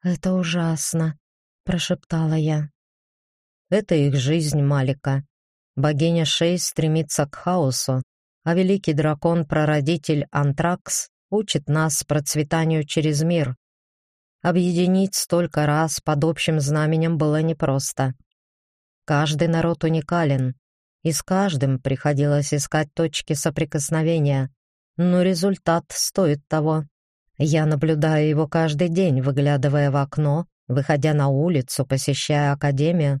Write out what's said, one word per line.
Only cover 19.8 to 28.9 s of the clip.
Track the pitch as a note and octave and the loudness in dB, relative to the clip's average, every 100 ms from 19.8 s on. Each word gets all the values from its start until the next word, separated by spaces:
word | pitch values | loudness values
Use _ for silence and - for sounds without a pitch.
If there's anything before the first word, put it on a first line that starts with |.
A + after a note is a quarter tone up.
уникален, | E3 D#3+ D3 E3+ D#3+ C3+ C3 B2+ _ _ _ _ | 0 -2 -2 -2 0 0 -2 -6 _ _ _ _
и | D#3 | -4
с | D#3 | -4
каждым | - F#3 G3 D3+ C3+ C3 | -2 0 0 0 0 0
приходилось | C3+ C3+ D3+ C#3+ D3 D3 C#3+ | -2 -2 -2 0 2 0 0
искать | D3 - D#3 D3+ | -2 -2 -2 -2
точки | - E3 - - | -2 -4 -4 -6
соприкосновения, | D3+ - D3 D#3 D#3 C#3+ D#3+ D#3+ E3 C#3+ C#3 C3+ _ _ _ _ - | -4 -2 -2 -4 -4 -2 0 0 2 2 0 -4 _ _ _ _ -2
но | F3 F3+ | 2 2
результат | F3+ F3+ F#3+ F#3+ - E3+ - | 2 2 0 -2 0 0 -2
стоит | - - - F3+ D3 _ | -6 -4 0 0 0 _
того. | D#3 D#3 D#3+ D3 _ _ _ _ _ | -2 0 -2 -4 _ _ _ _ _
Я | D3 D#3 D#3 | 0 2 2
наблюдаю | D3+ D#3+ D#3 D#3 D#3 D3+ | 2 2 2 2 2 2
его | D3+ D#3 | 2 0
каждый | E3+ D#3+ D3 | 0 0 0
день, | F3 | 0